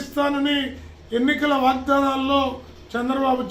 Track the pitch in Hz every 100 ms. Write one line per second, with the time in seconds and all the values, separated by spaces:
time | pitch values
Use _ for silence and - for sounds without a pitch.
0 | - 285 285 277 285 285 262 - - -
1 | - 233 262 277 294 269 254 262 277 277
2 | 277 269 262 277 262 - - - - 240
3 | 247 277 262 254 -